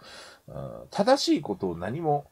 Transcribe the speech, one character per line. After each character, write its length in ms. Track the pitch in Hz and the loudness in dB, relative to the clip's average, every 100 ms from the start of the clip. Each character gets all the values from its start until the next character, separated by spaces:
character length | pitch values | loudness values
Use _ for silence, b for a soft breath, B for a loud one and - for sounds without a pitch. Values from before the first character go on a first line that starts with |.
| B B B B - | B B B B -14
あ 360 | - - 57 | -10 -10 -10
ー、 20 | 131 | -6
正 460 | - 214 277 - 285 | 0 4 4 4 2
し 20 | |
い 20 | |
こ 140 | 143 | 0
と 160 | 95 92 | -2 -2
を 60 | 85 | -2
何 240 | 95 151 | -4 -2
も 300 | 160 143 - | 2 0 -2